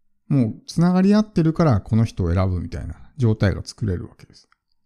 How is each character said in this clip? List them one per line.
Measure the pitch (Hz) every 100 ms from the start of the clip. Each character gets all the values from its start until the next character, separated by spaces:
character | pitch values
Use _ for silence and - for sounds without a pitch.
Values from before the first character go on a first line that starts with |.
| _ _ -
も | 139 107
う | - -
繋 | - 175
が | 180
り | 190
合 | 208
っ | 214
て | -
る | 160
か | 160
ら | 160 104
こ | - 110
の |
人 | 110 -
を | 85
選 | 92 95
ぶ | 90
み | -
た | 73
い | 71
な | - - -
状 | 117 110
態 | 101
が | -
作 | - -
れ | 107 87
る | -
わ | -
け |
で | -
す。 | - _ _ _ _